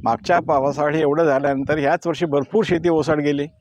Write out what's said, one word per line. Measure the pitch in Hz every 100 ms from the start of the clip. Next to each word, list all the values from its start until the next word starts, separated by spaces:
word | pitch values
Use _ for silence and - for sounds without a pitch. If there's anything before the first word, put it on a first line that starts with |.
मागच्या | 117 113 - 170
पावसाळी | 131 143 139 139 151 156
एवढं | 147 151
झाल्यानंतर | 165 135 143 135 135 151
ह्याच | 139 170 170
वर्षी | 156 170
भरपूर | 143 131 214 196
शेती | 170 175
ओसाड | 160 151 151
गेली | 147 143 143 _